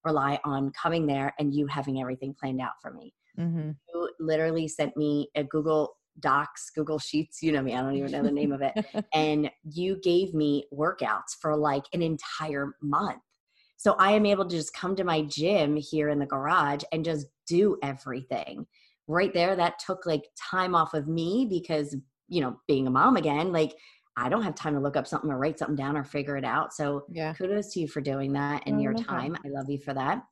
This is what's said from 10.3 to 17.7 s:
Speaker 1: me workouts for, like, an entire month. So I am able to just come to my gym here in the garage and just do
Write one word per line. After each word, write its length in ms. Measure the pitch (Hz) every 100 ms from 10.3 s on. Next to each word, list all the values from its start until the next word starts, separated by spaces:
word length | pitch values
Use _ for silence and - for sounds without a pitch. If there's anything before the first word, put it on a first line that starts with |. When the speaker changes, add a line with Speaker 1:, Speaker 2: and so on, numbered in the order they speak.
Speaker 1:
me 340 | 160 151 143 -
workouts 600 | 143 156 185 120 107 - -
for, 160 | 160 151
like, 280 | 151 139 -
an 100 | 175
entire 720 | 165 156 - - 156 143 139 -
month. 400 | 147 143 196 - _ _ _ _ _ _
So 200 | 208 180
I 140 | 190
am 140 | 214 208
able 200 | 196 180
to 100 | 170
just 160 | 151
come 200 | - 185 190
to 80 |
my 180 | 180 160
gym 520 | 151 143 165 208 147 151
here 320 | 143 156 147
in 120 | 143
the 40 |
garage 600 | 139 139 139 180 143 147 -
and 120 | 160
just 220 | 160 151 139 _ -
do 280 | 170 208